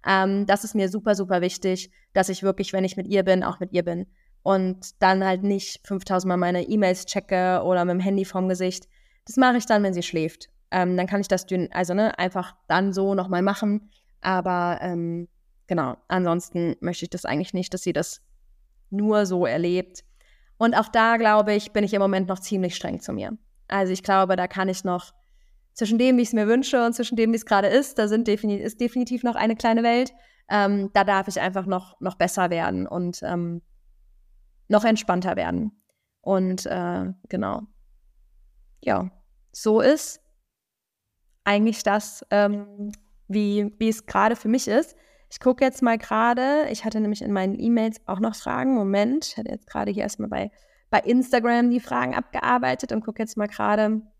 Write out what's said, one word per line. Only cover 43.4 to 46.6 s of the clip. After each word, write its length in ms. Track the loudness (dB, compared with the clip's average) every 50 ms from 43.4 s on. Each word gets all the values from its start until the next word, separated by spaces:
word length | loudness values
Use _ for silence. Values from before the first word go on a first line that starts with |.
| 0 2 0 0 0 -2 -2 _
wie 100 | 0 0
es 160 | 0 -2 _
gerade 300 | -2 0 2 4 4 2
für 120 | 0 0 0
mich 180 | 0 0 0
ist. 300 | 2 2 0 0 0 -10 _ _ _ _ _ _ _
Ich 100 | -20 0
gucke 240 | 2 2 4 4 2
jetzt 180 | 0 2 0
mal 160 | 0 2 2 0
gerade, 680 | -2 -4 0 2 2 2 2 2 2 2 2 2